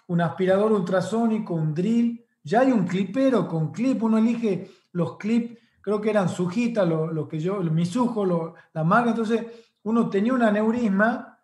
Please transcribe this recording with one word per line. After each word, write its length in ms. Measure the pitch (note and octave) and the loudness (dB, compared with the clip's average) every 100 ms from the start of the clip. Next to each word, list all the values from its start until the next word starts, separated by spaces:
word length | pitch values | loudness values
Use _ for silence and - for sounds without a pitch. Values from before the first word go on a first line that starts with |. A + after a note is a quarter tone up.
| - | -4
un 140 | E3+ | 0
aspirador 500 | E3 - F#3 G3 G#3+ | 0 0 2 4 4
ultrasónico, 840 | G#3+ F3 F#3 F3+ A3 A#3 G#3+ - | 2 2 0 0 0 0 0 -2
un 200 | E3+ D#3 | -2 -2
drill. 520 | D3+ G3+ A#3 A#3 A#3 _ _ | 0 0 2 0 -2 _ _
Ya 180 | C#3+ G#3 | 0 2
hay 100 | C4 | 4
un 160 | A#3 E3+ | 2 0
clipero 600 | F#3 G3 C4 C4+ A3+ F3 | -2 -2 0 2 2 0
con 240 | E3 D3+ | -2 -4
clip, 300 | B2 C4 G#3+ | -2 -2 0
uno 160 | A3+ A3 | 2 2
elige 540 | A3+ A#3 A3 F3 - - _ | 2 0 -2 -2 -6 -18 _
los 240 | F3 E3 - | -4 -4 -4
clips, 420 | G#3 A#3 A#3 - _ _ | -2 0 -2 -10 _ _
creo 220 | - G#3 | -4 -2
que 80 | G#3+ | 0
eran 180 | G#3 F3+ | 0 0
Sujita, 560 | - F3+ A#3 A#3+ A3+ | -2 -2 0 -2 0
lo, 280 | E3+ D#3+ D#3+ | 0 0 -2
lo 160 | D#3+ D3 | -4 -6
que 120 | D#3 | -6
yo, 220 | E3+ G3+ | -4 -2
lo 100 | E3+ | -2
Mizuho, 540 | D#3 F3 B3 A#3 G#3+ F#3+ | 0 0 0 -2 0 -2
lo, 300 | F3 D#3+ - - | -2 -4 -12 -14
la 100 | E3 | -4
marca, 280 | D#3+ A3 A#3+ | 2 2 2
entonces 340 | A#3 A3 A3+ - - _ _ | 0 0 -2 -4 -16 _ _
uno 260 | G3+ A#3 A#3 | -4 0 0
tenía 240 | G3 A3 | 0 0
un 80 | C4 | 2
aneurisma, 960 | A3+ G#3 A3 A#3+ A3+ F#3+ A3 C4 - - | 2 2 0 0 0 2 2 0 -8 -20